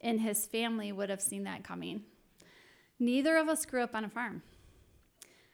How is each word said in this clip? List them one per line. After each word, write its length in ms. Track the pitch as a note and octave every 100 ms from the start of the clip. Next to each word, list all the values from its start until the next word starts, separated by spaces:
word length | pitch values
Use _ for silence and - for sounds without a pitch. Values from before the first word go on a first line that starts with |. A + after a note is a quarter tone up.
in 180 | - A3
his 280 | A3 G#3 -
family 460 | A3+ A#3 A3+ G#3
would 180 | G3 G3+
have 100 | F#3+
seen 240 | - G3
that 200 | G3 F#3
coming. 400 | F#3+ F3 F3 G#3 G#3 _ _ - - - - - _ -
Neither 380 | A#3+ B3 C#4+ D#4+
of 120 | D#4
us 180 | D#4 -
grew 160 | B3+
up 120 | A#3+
on 100 | A3
a 40 | G#3+
farm. 340 | A#3 A#3+ E3 - - - - - - _ _ - - _